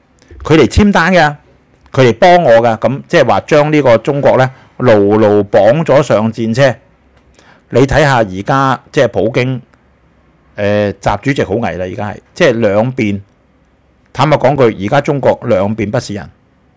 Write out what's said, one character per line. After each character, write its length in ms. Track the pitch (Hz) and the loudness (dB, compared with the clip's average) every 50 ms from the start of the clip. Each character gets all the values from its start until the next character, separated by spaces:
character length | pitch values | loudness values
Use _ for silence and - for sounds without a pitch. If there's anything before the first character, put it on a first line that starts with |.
| _ _ _ _ _ _ - - | _ _ _ _ _ _ -20 -14
佢 140 | - - 147 | -4 0 2
嚟 100 | 165 135 104 | 2 2 2
簽 240 | - - 208 208 196 | 2 2 2 2 2
單 180 | 190 165 170 | 2 0 2
嘅， 240 | 190 175 156 151 147 - _ _ _ _ _ _ _ _ _ _ | 2 2 2 2 0 -6 _ _ _ _ _ _ _ _ _ _
佢 180 | - - 131 120 | -2 2 2 2
嚟 40 | 110 | 2
幫 300 | - - 180 175 175 170 | 4 4 4 4 4 4
我 80 | 139 113 113 | 4 4 4
㗎， 160 | 113 120 113 107 | 2 2 -2 -2
咁 240 | - 113 127 139 - - | -2 -4 -4 -4 -6 -4
即 100 | - 170 | -2 0
係 100 | 139 117 | 0 2
話 120 | 104 95 | 0 -2
將 320 | - - 165 147 147 151 156 | -2 0 0 0 2 2 0
呢 80 | 151 | 0
個 160 | 139 131 117 113 | 2 2 2 2
中 240 | - - 139 143 | 0 -2 -4 0
國 160 | 139 131 107 120 | 0 2 2 2
呢， 120 | 131 131 131 - _ _ _ - | 0 -2 -4 -10 _ _ _ -4
牢 160 | 127 123 113 | 0 2 2
牢 500 | 104 101 101 104 107 110 104 104 104 101 | 4 4 2 2 2 2 2 2 2 0
綁 400 | 98 - 113 98 120 147 160 165 | 2 0 2 2 2 2 0 0
咗 180 | - 135 139 | 2 2 2
上 300 | - - 123 101 110 113 | 2 2 0 0 0 -2
戰 220 | 110 - 117 113 113 | -4 -4 -6 -4 -2
車。 220 | 117 139 135 117 - _ _ _ _ _ _ _ _ _ _ _ _ _ _ _ _ _ _ | 0 0 0 0 -4 _ _ _ _ _ _ _ _ _ _ _ _ _ _ _ _ _ _
你 120 | - 123 | 0 0
睇 200 | 135 131 131 135 | 0 2 2 0
下 160 | 156 143 135 120 | 2 2 2 0
而 240 | 113 98 92 92 101 | 0 -2 -4 -8 -6
家， 380 | - 135 135 135 135 131 - - _ | -4 -2 -2 0 -2 -2 -4 -8 _
即 100 | - 151 | -2 -2
係 60 | 135 117 | -2 0
普 240 | - 101 92 110 135 | 0 -2 -2 -2 -2
京， 280 | 139 123 131 131 123 - _ _ _ _ _ _ _ _ _ _ _ _ _ _ _ _ _ _ | -2 -2 -2 -4 -8 -10 _ _ _ _ _ _ _ _ _ _ _ _ _ _ _ _ _ _
呃， 380 | - 104 101 104 104 104 104 95 | -6 -4 -2 0 0 -2 -2 -4
習 240 | - - 123 104 101 | -4 -4 -4 -4 -2
主 100 | - 127 | -4 -4
席 120 | 143 151 113 | -4 -2 -4
好 120 | 90 95 | -4 -4
危 200 | 117 117 95 82 | -4 -4 -6 -6
啦！ 100 | 87 92 | -8 -8
而 80 | 92 95 | -10 -8
家 140 | 107 104 104 | -10 -10 -10
係， 60 | 98 - - _ _ | -12 -14 -18 _ _
即 100 | - 180 | -2 0
係 60 | 151 117 113 | 0 0 0
兩 340 | 117 104 98 107 110 127 131 | -2 0 0 0 -2 -2 -4
邊， 260 | 131 117 104 101 101 98 _ _ _ _ _ _ _ _ _ _ _ _ _ _ _ _ _ - | -4 -4 -4 -4 -6 -10 _ _ _ _ _ _ _ _ _ _ _ _ _ _ _ _ _ -6
坦 160 | - 139 151 | -4 0 0
白 80 | 147 127 | 0 0
講 180 | - 123 147 | 0 -2 0
句， 300 | 143 131 113 104 - 95 | 2 0 0 0 -2 -4
而 40 | 104 | -4
家 120 | 127 143 | -2 -2
中 180 | 143 - 147 139 | -2 -2 -4 -2
國 180 | 123 120 98 - - | -2 -2 -2 -2 -4
兩 300 | 123 110 92 95 101 110 | -2 -2 -2 -2 -2 -4
邊 140 | 110 110 101 | -4 -6 -4
不 100 | 104 127 | -4 -6
是 140 | - - 104 | -6 -8 -10
人， 160 | 101 80 - - _ _ _ _ _ _ _ _ | -12 -14 -16 -20 _ _ _ _ _ _ _ _